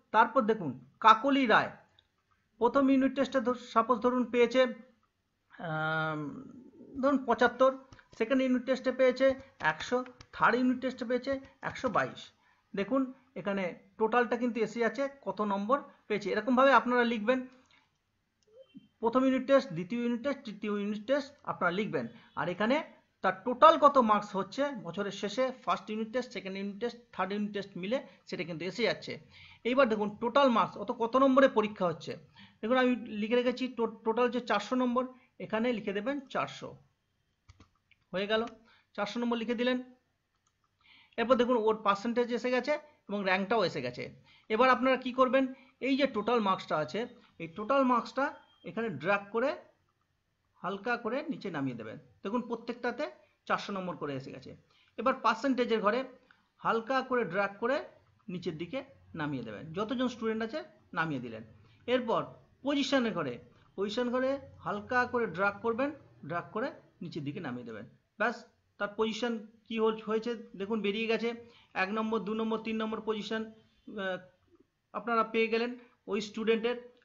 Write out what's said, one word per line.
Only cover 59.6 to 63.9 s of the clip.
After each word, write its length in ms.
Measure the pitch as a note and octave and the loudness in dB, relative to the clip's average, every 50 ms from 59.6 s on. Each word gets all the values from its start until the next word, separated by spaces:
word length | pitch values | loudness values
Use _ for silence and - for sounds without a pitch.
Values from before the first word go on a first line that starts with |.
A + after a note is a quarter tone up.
| - D#3+ D#3 | -10 -10 -6
যতজন 340 | F#3 G#3+ G#3+ C4+ A#3+ C4 | -6 -4 -4 -2 -2 -2
স্টুডেন্ট 360 | A#3+ - - A3 A3 A3 A3 A3+ | -2 -2 -4 -4 -4 -2 -2 -4
আছে 200 | A3 C4 D#4 F4+ - - _ _ _ - | -6 -6 -8 -10 -12 -18 _ _ _ -4
নামিয়ে 260 | F3 D#3+ E3 C#3+ B2 | -4 -2 -2 -4 -6
দিলেন। 220 | B2 A#2 A2 A2 - - - - - - _ _ - | -8 -8 -10 -12 -14 -16 -20 -20 -20 -20 _ _ -4
এরপর 380 | A#3 B3 B3+ A#3 A3 G3 D#3+ - - - - - _ _ _ - | 0 0 0 2 2 0 0 -2 -4 -10 -20 -20 _ _ _ -4
পজিশনের 500 | C4+ D4 C#4 C4+ - C4+ C4+ A#3 A3 F3 | -2 0 0 0 2 2 2 2 2 0
ঘরে, 240 | E3+ D3+ C3 A#2+ A2+ - - - _ _ _ - | -2 -4 -4 -6 -10 -14 -20 -20 _ _ _ -8
পজিশন 360 | F#3 G3 G#3+ | -6 -4 -4